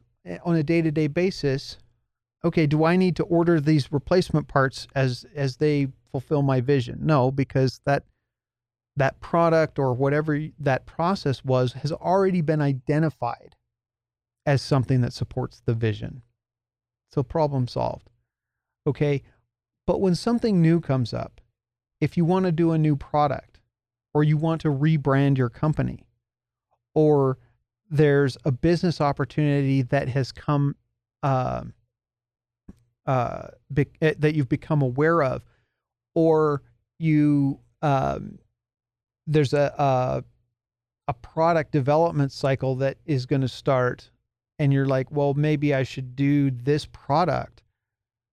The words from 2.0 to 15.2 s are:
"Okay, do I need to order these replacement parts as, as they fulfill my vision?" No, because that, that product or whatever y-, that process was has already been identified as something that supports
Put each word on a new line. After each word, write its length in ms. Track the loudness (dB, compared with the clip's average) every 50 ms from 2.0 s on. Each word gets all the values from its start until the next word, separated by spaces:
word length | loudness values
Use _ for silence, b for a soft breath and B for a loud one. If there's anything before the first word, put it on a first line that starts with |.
| _ _ _ _ _ _ _ _ -4
"Okay, 220 | -2 0 2 2
do 180 | 2 2 2 4
I 120 | 4 4
need 200 | 4 4 2 2
to 80 | 0 -2
order 360 | 0 0 2 4 4 2 2
these 300 | 4 2 2 2 2 0
replacement 560 | -4 -6 -2 0 0 0 2 0 -2 -2 -2
parts 400 | -2 0 0 0 0 -2 -8 -14 -6 -4
as, 320 | -2 -2 -2 -2 -6 -12 -14 -8
as 220 | -6 -6 -6 -2
they 320 | -2 0 0 2 0 -2 -2 -6 _ _ _
fulfill 320 | -10 -10 -4 -2 0 0
my 180 | 2 2 0 0
vision?" 380 | 2 2 0 0 0 -4 -8 -6
No, 300 | -2 0 2 2 2 0
because 480 | 0 -2 -4 -2 0 0 0 0 -2 -4 _
that, 180 | -2 -2 -2 -2 _ _ _ _ _ _ _ _ _ _ _ _ _ _ _ _ _ _
that 240 | -2 -2 -2 -2 -6
product 580 | -8 -2 0 2 2 4 4 2 2 0 -2 -2
or 160 | -2 -2 0
whatever 400 | 0 0 0 0 0 0 -2 -2
y-, 180 | -4 -4 -8 -12 -4
that 260 | -2 -2 -2 -2 -4
process 580 | -8 -6 -4 -2 -2 -2 -2 -2 -4 -4 -2 -2
was 280 | -2 0 0 0 -2
has 180 | -4 -6 -8 -8
already 500 | -8 -6 -2 0 2 2 2 2 2 0
been 200 | 0 0 0 0
identified 960 | 0 0 -2 -2 -2 -2 0 0 0 0 -2 _ -8 -8 -8 -10 -16 -20 _ _ _ _ _ _ _ _ _ _ _ _ _ _ _ _ _ _ _
as 160 | 0 0 0
something 380 | 0 0 0 0 2 2 0 0
that 120 | 0 -2
supports 480 | -4 -8